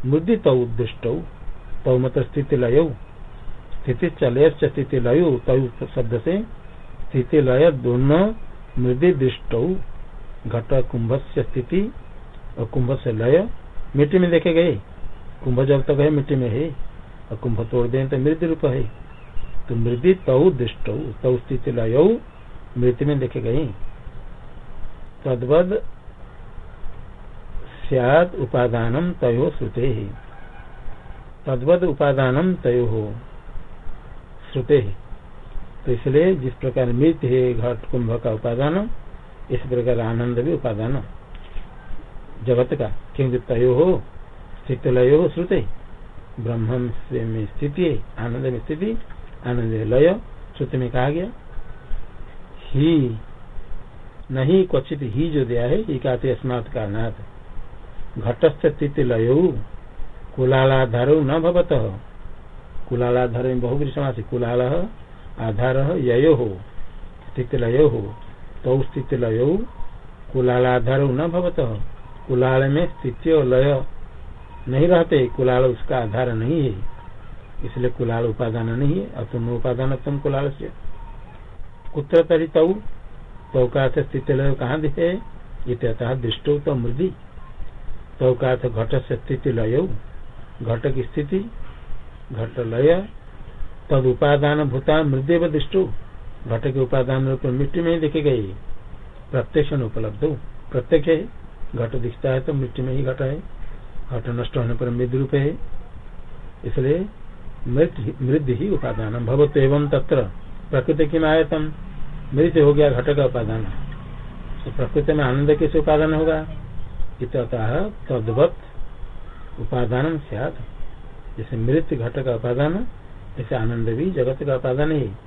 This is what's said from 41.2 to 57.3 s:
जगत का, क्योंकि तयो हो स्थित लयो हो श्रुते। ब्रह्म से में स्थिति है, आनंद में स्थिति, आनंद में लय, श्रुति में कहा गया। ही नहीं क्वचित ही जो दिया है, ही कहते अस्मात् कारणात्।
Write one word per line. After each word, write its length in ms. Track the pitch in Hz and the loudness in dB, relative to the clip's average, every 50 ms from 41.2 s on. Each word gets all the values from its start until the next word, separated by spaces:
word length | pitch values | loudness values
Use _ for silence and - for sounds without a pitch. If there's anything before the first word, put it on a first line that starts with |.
| - - - - - - - - - - - - - - - - - - - - - - - - 110 | -16 -16 -16 -16 -16 -8 -8 -8 -8 -8 -14 -16 -8 -6 -6 -6 -6 -8 -14 -14 -14 -12 -12 -6 0
जगत 300 | 113 123 120 123 123 151 | 2 2 2 2 0 0
का, 140 | 135 120 104 - - - - - | -4 -2 -2 -2 -4 -6 -6 -2
क्योंकि 220 | - 135 127 123 123 | -2 0 0 0 -2
तयो 360 | - - 127 117 123 127 123 | -2 -2 2 4 4 4 6
हो 280 | 135 165 185 185 - - - - - - - - - - - - | 6 4 4 4 0 -2 -8 -14 -16 -16 -16 -16 -18 -16 -16 -16
स्थित 300 | - - - 131 113 - | -12 -6 -6 -6 0 2
लयो 340 | 139 123 123 123 131 143 156 | 2 4 6 6 8 6 6
हो 60 | 175 156 | 6 2
श्रुते। 360 | - 165 175 180 196 - - - - - - - - - - - - - - - - - | 0 -2 0 0 0 0 2 0 -4 -4 -6 -12 -14 -14 -16 -16 -16 -16 -16 -14 -10 -6
ब्रह्म 480 | 107 113 117 117 110 110 127 127 123 120 101 - | -4 -2 -2 0 0 0 0 -2 -2 -2 -4 -4
से 240 | - - 127 123 113 | -6 -4 -4 -4 -2
में 200 | 113 110 110 107 | -2 -2 -4 -4
स्थिति 380 | 101 - - 147 143 147 - 180 | -4 -4 -4 -4 -2 0 0 0
है, 140 | 165 143 - - - - - | 2 2 0 -4 -4 -6 -6
आनंद 260 | 117 120 117 123 135 | -4 -4 -4 -2 -2
में 140 | 131 123 117 | -2 -4 -4
स्थिति, 360 | 113 - 156 156 190 220 226 226 - - - - - - - - - | -4 -6 -4 -2 -2 -2 -2 -4 -4 -6 -12 -14 -14 -14 -14 -8 -4
आनंद 260 | 123 123 120 113 113 | -2 0 0 0 0
में 120 | 113 110 113 | -2 -2 0
लय, 300 | 110 110 135 147 170 196 240 - - - - - - - | 2 6 6 6 6 6 2 -6 -12 -14 -14 -16 -16 -6
श्रुति 200 | - 143 - - | -6 -6 -2 -2
में 140 | 131 127 120 | -2 -2 0
कहा 180 | 113 127 127 139 | 0 0 0 2
गया। 160 | 151 165 185 226 254 - - - - - - - - - - - - - - - - - - - - - - - - - - - | 0 -2 -4 -6 -8 -14 -16 -8 -8 -8 -6 -6 -10 -14 -4 -2 -2 -2 -2 -6 -8 -12 -14 -12 -12 -14 -14 -14 -16 -16 -8 -2
ही 480 | - 131 147 165 170 151 131 120 113 110 - - - - - - - - - - - - - - - - - - - - - - | 2 2 4 4 4 4 2 0 -2 -6 -10 -14 -16 -16 -16 -8 -8 -8 -4 -4 -4 -6 -6 -8 -14 -16 -16 -16 -16 -16 -10 -4
नहीं 340 | 131 131 131 139 180 190 185 | -2 0 4 6 6 6 6
क्वचित 320 | 180 - 135 123 - 160 139 139 | 4 2 0 0 0 -6 -6 -4
ही 260 | 117 101 127 160 170 | -4 0 0 0 2
जो 140 | 151 147 127 | 2 0 0
दिया 180 | 113 120 120 | 2 2 0
है, 200 | 120 123 151 202 | 2 2 2 0
ही 160 | 226 220 147 127 | 0 -2 -4 -2
कहते 320 | - 135 123 - - 135 | 0 0 0 0 0 -2
अस्मात् 420 | 117 - - 127 123 120 110 - | -2 -2 -2 -2 -2 -2 -4 -4
कारणात्। 500 | - 117 107 101 101 110 117 113 - - - - | -6 -6 -4 -2 -2 -2 -2 -2 -4 -8 -12 -14